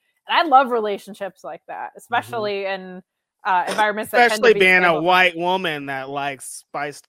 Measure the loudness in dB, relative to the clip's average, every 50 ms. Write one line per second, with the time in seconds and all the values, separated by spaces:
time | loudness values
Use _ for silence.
0 | _ _ _ _ _ -2 0 0 2 4 4 4 4 4 0 -2 -2 -2 -4 -6
1 | -10 -14 -14 -12 -12 -12 -12 _ -16 -16 -16 -16 _ -16 -14 -12 -14 -14 -16 -18
2 | -10 -4 -4 -4 -4 -4 -8 -6 -6 -4 -4 -4 -6 -6 -8 -8 -10 -14 -16 -18
3 | -20 _ _ _ _ _ _ _ -4 -2 0 0 0 -2 -2 -2 -2 -2 -2 -4
4 | -6 -2 2 4 4 4 4 4 4 4 4 6 6 6 6 6 6 4 2 2
5 | 2 4 4 4 4 2 2 -2 -2 -2 -2 -2 -2 -4 -6 -6 -8 -8 -8 -8
6 | -8 -8 -8 -6 -6 -6 -8 -10 -14 -18 -18 -20 -18 _ -10 -10 -8 -10 -10 -14
7 | -20